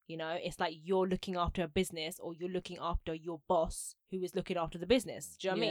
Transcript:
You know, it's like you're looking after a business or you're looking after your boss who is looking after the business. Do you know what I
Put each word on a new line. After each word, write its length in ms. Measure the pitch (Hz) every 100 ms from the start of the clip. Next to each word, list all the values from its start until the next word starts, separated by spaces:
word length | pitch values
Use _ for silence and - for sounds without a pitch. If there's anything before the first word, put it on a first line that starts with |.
| -
You 80 | 165
know, 180 | 160 175
it's 160 | 165 -
like 140 | 175 160
you're 240 | 165 190 185
looking 280 | 185 196 180
after 260 | 170 -
a 60 | 165
business 500 | 190 185 165 156 -
or 160 | 170
you're 140 | 160 180
looking 260 | 180 175 180
after 340 | 165 170 -
your 260 | 165 165 160 -
boss 460 | 175 175 - - - -
who 100 | 190
is 120 | 180
looking 220 | 185 180 175
after 180 | 160 170
the 100 | 175
business. 500 | 254 - 110 - -
Do 100 | 190
you 60 |
know 60 | 185
what 60 |
I 20 | -